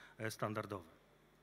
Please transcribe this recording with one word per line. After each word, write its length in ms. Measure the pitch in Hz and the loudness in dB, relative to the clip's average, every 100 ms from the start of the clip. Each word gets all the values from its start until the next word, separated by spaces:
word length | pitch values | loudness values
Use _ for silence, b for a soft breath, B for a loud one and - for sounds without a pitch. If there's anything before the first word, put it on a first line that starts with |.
| B - | B -2
e, 120 | 110 | -2
standardowe. 540 | - 110 107 101 101 82 - - - - - | 2 2 2 0 -2 -4 -16 -20 -20 -20 -20